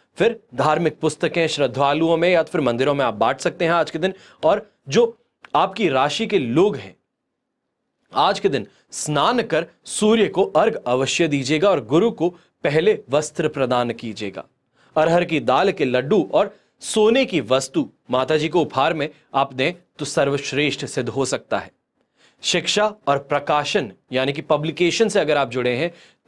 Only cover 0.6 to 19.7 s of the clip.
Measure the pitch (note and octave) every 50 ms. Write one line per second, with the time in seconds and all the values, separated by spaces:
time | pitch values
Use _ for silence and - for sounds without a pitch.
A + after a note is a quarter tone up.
0.6 | C3 D3+ D#3 E3 F3 D#3 - - D#3 D#3 - - - D#3+ - F3 E3 D#3 - C#3+
1.6 | C#3+ B2 A#2 C3 C#3+ C#3 D3 D#3 E3 E3 E3 E3 E3 F3+ F3+ E3 D#3 - - E3+
2.6 | C#3 B2 A#2 A#2 C3 C#3+ C#3+ C#3+ C3+ A#2+ G#2+ G#2 A2 A#2+ C#3 - - E3+ D3 -
3.6 | E3+ E3 F3 E3+ D#3+ D#3+ - D#3+ E3 F#3+ F#3 - - - - _ - D#3 F#3+ G#3
4.6 | G#3+ - _ _ _ C#3 C3+ G#3+ A#3+ A#3 - _ _ _ _ _ - - - D3
5.6 | F3 F3 F3+ A3 A3 D#3+ C3+ C3 C3+ D3 D3 - A3+ - G#3 F3+ C3 A#2 A#2 D#3
6.6 | F#3+ G#3+ E3 A#2+ G#2 G2 - _ _ _ _ _ _ _ _ _ _ _ _ _
7.6 | _ _ _ _ _ _ _ _ _ _ - B2+ D3+ F#3 G#3 - - F#3+ C#3 A#2+
8.6 | G2+ - _ _ _ _ - - - D3+ D3+ C#3+ C#3+ - B3 A#3+ - - E3 D#3
9.6 | E3+ - _ _ _ - - - G#3+ G#3+ A3+ A#3 G3+ D#3+ - E3+ G3 G3 - D3+
10.6 | G3+ A3+ - - - B2 B2 C3 C3+ - - - E3+ D#3 C#3+ C#3 C3 A#2+ D#3 D3+
11.6 | D#3+ G3+ F#3 C#3+ A2+ G#2+ C#3 E3 G#3+ A#3 - - D#3 F3 F3+ - _ _ _ _
12.6 | - D#3 C#3+ D#3 F3 G#3 G#3 G#3 - - B2+ D3+ D3+ - - - D#3 D3+ - C#3+
13.6 | C3+ A#2+ B2+ B2 A#2+ A#2+ A2+ - - A2+ G#2 F#2+ G#2+ G2 F2+ E2+ - _ _ _
14.6 | _ _ _ _ _ _ - D#3+ D#3 E3 E3 F3 F3+ - E3 D3 A#2+ A#2+ B2+ C#3+
15.6 | F#3 G3 F#3 - C#3 C3 B2 B2+ B2+ D3 G#3+ G3 C#3+ - - D#3+ G#3 G3+ - _
16.6 | _ _ _ _ - - - A3 G#3+ A3 A#3 C4+ C4 - F#3+ D#3 A2+ G#2 B2+ C3+
17.6 | C#3 - - E3 C3 - - _ _ - B2 B2+ C3 C3+ D#3+ D#3 D3+ D#3+ D3+ E3+
18.6 | D3+ - - C3+ C#3 E3 E3+ D#3+ C#3+ D#3 - _ _ _ - C3+ C#3 - C3 B2+
19.6 | C3 E3